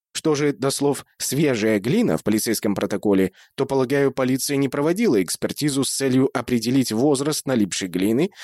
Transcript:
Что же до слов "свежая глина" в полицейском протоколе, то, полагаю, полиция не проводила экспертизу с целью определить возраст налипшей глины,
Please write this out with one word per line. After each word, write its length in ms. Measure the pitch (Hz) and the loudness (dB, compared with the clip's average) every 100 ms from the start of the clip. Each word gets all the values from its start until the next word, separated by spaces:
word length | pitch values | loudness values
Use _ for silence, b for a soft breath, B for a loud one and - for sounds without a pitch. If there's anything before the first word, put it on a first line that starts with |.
| _ - | _ -4
Что 200 | 160 143 | -2 0
же 160 | 147 | 0
до 180 | 139 135 | 0 -2
слов 340 | - 143 127 - - | 0 0 -2 -6 -10
"свежая 640 | - 131 147 117 110 107 | -4 0 0 2 2 2
глина" 360 | 110 214 220 80 | 2 0 2 0
в 60 | |
полицейском 540 | 107 107 120 107 107 95 | 0 0 0 -2 -2 -2
протоколе, 560 | 101 101 104 95 92 b b - | -2 -2 2 2 2 b b -6
то, 100 | 135 | -2
полагаю, 460 | 135 123 143 139 | 0 0 2 0
полиция 440 | 131 127 131 - 139 | 0 0 -2 -2 -2
не 120 | 139 | 0
проводила 520 | 135 151 185 220 107 | 0 0 0 2 2
экспертизу 640 | 87 - 104 - 147 135 | 0 -4 -6 -4 -2 0
с 80 | 123 | -2
целью 400 | - 135 127 135 | -2 0 2 2
определить 600 | 127 120 123 117 135 123 | 0 -2 -2 2 0 0
возраст 520 | 110 147 135 143 - 135 | 0 2 2 0 -4 -2
налипшей 420 | 123 95 - 92 | 0 0 -2 -6
глины, 420 | 87 101 117 185 B | -2 0 0 -2 B